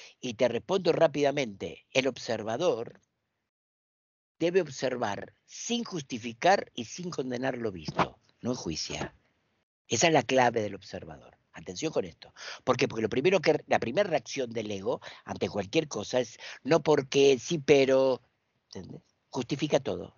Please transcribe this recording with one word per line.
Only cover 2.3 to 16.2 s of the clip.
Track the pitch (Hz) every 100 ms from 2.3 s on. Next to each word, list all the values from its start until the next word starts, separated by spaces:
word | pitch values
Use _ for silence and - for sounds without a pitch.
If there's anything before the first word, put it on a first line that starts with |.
| 110 107 120 175 113 117 - _ _ _ _ _ _ _ _ _ _ _ _ _ _
debe | 165 185
observar | 156 135 127 123 110 98 - _ _
sin | - - 240 226
justificar | 180 139 117 120 113 170 202 -
y | -
sin | 113 - 175
condenar | 147 127 123 131 123
lo | 113
visto, | 92 - - 135 - _ _
no | 117
enjuiciar. | 127 87 78 - 78 - - _ _ _ _ _ _ _
Esa | 151 170
es |
la | 151
clave | 117 131 120 113
del | 104 95
observador. | - 92 82 71 62 _ _
Atención | - 82 90 156
con | 147 90
esto. | - - - - -
¿Por | - 131
qué? | 123
Porque | 110
lo | 107
primero | 120 165 185
que, | 151 151 -
la | 120
primera | 113 156 202
reacción | 147 - 139 120
del | 113 107
ego | 98 101 156 - - -
ante | 95 101
cualquier | 101 95 160 151
cosa | 107 101 127